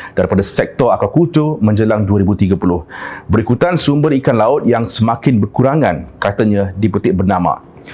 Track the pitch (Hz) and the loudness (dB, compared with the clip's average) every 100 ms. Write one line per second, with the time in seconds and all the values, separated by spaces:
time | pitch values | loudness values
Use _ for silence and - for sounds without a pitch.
0 | - - 92 98 98 - - - 120 95 | -8 -2 0 0 0 -2 -4 0 0 2
1 | 104 160 170 156 151 151 107 104 110 107 | 0 2 2 0 -2 0 0 2 2 0
2 | 98 101 95 101 95 95 92 87 - - | 0 2 2 0 0 0 0 -2 -6 -14
3 | - - - 107 107 123 175 160 - 147 | -14 -12 -2 -2 0 0 0 0 0 0
4 | 151 135 143 117 110 147 117 117 113 - | 0 0 0 2 2 2 0 0 -2 -2
5 | 113 120 147 113 104 - 131 156 110 80 | 0 0 0 0 0 0 2 2 0 -2
6 | - - 101 104 107 101 98 92 107 98 | -8 -4 -4 0 0 0 -2 -2 -2 0
7 | 120 95 95 92 85 - - - - | 0 0 0 0 0 -4 -10 -20 -20